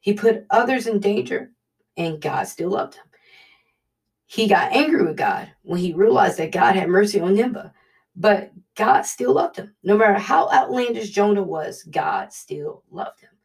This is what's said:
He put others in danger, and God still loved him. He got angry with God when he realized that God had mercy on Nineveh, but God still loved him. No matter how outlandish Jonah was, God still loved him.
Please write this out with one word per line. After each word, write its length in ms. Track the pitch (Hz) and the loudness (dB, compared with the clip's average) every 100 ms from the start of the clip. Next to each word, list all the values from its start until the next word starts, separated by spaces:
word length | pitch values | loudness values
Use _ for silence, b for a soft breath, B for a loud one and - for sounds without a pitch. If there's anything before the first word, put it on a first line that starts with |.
He 140 | - | -2
put 320 | 208 226 220 - | 2 2 0 2
others 380 | - 220 262 226 | 2 2 -2 -2
in 100 | 208 | -2
danger, 540 | 208 208 - - - _ _ _ _ - | 0 -2 -4 -8 -10 _ _ _ _ -6
and 240 | 165 156 | -6 -4
God 280 | 156 151 - | -6 -6 -6
still 220 | - 170 | -6 -4
loved 260 | 196 - - | -4 -6 -12
him. 80 | _ b b b b b b b _ _ _ _ _ | _ b b b b b b b _ _ _ _ _
He 220 | - 220 | -4 2
got 240 | - - | 2 2
angry 340 | 247 302 320 170 | 0 2 2 0
with 100 | - | 0
God 320 | - - - _ | -2 -2 -8 _
when 160 | - 175 | -8 -4
he 140 | 180 | -4
realized 460 | 160 220 - 196 - | 2 4 4 2 0
that 120 | 160 | -4
God 240 | 180 202 | 2 2
had 140 | 190 170 | 2 2
mercy 320 | 185 208 196 | 2 2 0
on 160 | 175 202 | 2 2
Nineveh, 360 | 247 - - _ _ _ _ 180 | 0 -4 -14 _ _ _ _ -2
but 340 | 208 196 - - _ | 2 2 -2 -20 _
God 280 | - - 392 | -4 2 2
still 300 | - - 247 | 0 -4 0
loved 260 | - - - | 2 0 -6
him. 180 | - _ | -16 _
No 120 | 175 208 | 0 4
matter 220 | 220 190 | 4 2
how 320 | - 196 - | 0 0 2
outlandish 600 | 196 196 247 240 220 208 | 2 2 -2 -2 -4 -4
Jonah 340 | 196 208 202 | 0 2 2
was, 400 | 180 160 156 - | 0 -6 -8 -12
God 480 | 160 156 151 - - | -8 -4 -2 -4 -8
still 500 | - - 147 147 - _ | -16 -14 -10 -10 -12 _
loved 300 | - - _ | -12 -12 _
him. 100 | _ _ | _ _